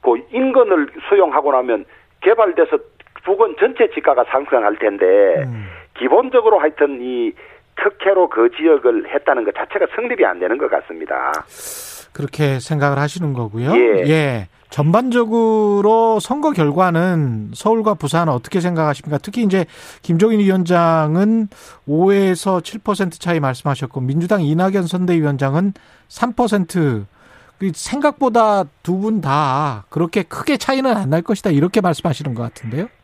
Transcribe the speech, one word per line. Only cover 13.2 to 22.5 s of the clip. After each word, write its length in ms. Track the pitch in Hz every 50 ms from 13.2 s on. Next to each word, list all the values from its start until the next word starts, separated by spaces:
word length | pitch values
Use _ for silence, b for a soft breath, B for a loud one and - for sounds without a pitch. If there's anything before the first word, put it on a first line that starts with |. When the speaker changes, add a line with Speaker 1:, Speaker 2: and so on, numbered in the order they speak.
| 175 151 135
Speaker 2:
거고요. 380 | 123 120 110 101 113 120 139 185
Speaker 1:
예. 320 | - 123 117 107 190 87 143
Speaker 2:
예. 400 | 156 160 151 139 127 113 95 90 _ _ _ _
전반적으로 1500 | - - 147 156 170 220 247 262 240 240 233 220 220 233 226 220 220 220 214 208 202 202 202 208 220 226 226 226 220 214
선거 300 | - - 254 294 294 311
결과는 1000 | 285 180 160 147 143 175 185 185 170 165 170 185 180 165 151 131 117 110 107 104 113
서울과 400 | - - 208 226 226 214 220 208
부산 340 | - - 139 - 165 170 160
어떻게 320 | 139 123 123 - - 190
생각하십니까? 580 | 165 180 175 160 160 151 143 - - - 147 139 -
특히 200 | - 202 247 240
이제 220 | 202 185 190 170 B B B B B B B B
김종인 380 | - 170 165 196 220 226 208
위원장은 1080 | 202 190 190 190 180 165 180 170 170 165 165 160 156 151 156 170 196 214 220 226 220 202 B B B B B B B
오 260 | - 147 156 180 190 202
에서 480 | 196 196 190 185 175 - 196